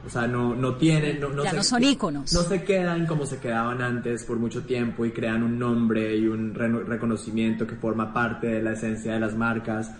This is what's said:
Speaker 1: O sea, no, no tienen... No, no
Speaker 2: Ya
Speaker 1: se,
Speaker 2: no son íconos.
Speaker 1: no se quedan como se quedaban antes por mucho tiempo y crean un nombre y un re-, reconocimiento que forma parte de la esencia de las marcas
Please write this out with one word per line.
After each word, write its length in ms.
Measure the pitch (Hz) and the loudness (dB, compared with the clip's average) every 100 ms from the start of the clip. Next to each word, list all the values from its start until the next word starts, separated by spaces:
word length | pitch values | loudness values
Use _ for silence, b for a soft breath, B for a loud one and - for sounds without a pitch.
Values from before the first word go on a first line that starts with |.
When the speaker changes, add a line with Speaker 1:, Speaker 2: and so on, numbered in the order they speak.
| - | -8
Speaker 1:
O 40 | |
sea, 180 | 127 117 | -2 0
no, 260 | 123 120 117 | 0 0 0
no 200 | 131 127 | -2 2
tienen... 460 | 160 156 147 147 | 4 4 2 -2
No, 80 | 143 | -4
no 120 | 143 147 | -2 -2
Speaker 2:
Ya 60 | |
Speaker 1:
se, 40 | 170 | 0
Speaker 2:
no 80 | |
son 200 | 202 247 | 2 4
íconos. 500 | 269 262 190 143 135 | 4 4 0 -2 0
Speaker 1:
no 80 | 170 | 2
se 220 | 170 190 | 2 0
quedan 420 | - 190 175 170 160 | 2 2 2 0 0
como 200 | 156 135 | 0 -2
se 120 | 131 | -4
quedaban 420 | 127 113 117 123 | -2 0 0 -2
antes 440 | 123 120 117 117 - | -2 -2 -2 -4 -2
por 120 | 117 | -2
mucho 260 | 117 120 | -2 -4
tiempo 420 | 123 123 117 104 117 | -2 0 0 0 -2
y 60 | |
crean 300 | 113 113 113 | 0 -2 0
un 160 | 117 120 | 0 0
nombre 600 | 123 117 113 107 110 107 | 2 2 4 2 2 2
y 100 | 110 | 2
un 260 | 110 110 | 2 -2
re-, 300 | 104 117 117 | -2 0 0
reconocimiento 800 | 98 113 117 110 - 110 113 110 110 | 0 -2 0 0 -2 0 0 0 -2
que 100 | 113 | -2
forma 380 | 113 110 107 | -2 0 -2
parte 340 | 120 117 113 117 | 0 -2 -2 -2
de 140 | 110 | 0
la 120 | 113 | 0
esencia 400 | 110 113 110 110 | -2 -2 -4 -4
de 80 | 110 | -2
las 140 | 110 110 | -2 0
marcas 520 | 117 113 113 110 110 | 0 -2 -2 -4 -6